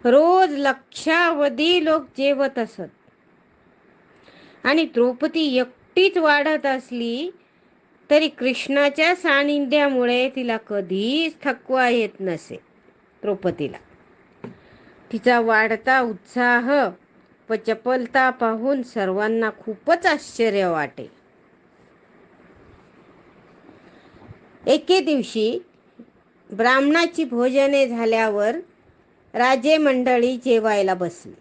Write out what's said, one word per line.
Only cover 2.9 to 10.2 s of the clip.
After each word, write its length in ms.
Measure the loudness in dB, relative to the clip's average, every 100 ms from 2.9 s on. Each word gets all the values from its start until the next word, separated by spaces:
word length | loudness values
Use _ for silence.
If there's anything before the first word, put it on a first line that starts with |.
| _ _ _ _ _ _ _ _ _ _ _ _ _ -20 -20 -20 -6
आणि 220 | 0 0 0
द्रौपदी 720 | 0 -2 0 -4 -2 0 0
एकटीच 600 | -2 _ _ 2 2 2
वाढत 480 | 2 2 0 -2 -2
असली 640 | -4 -6 -8 -6 -6 -8 -12 _ _ _ _ _ _ _
तरी 180 | 2 2
कृष्णाच्या 880 | -2 -4 -4 -2 2 2 2 0 2
सानिध्यामुळे 1120 | 0 2 2 -2 0 2 2 0 0 0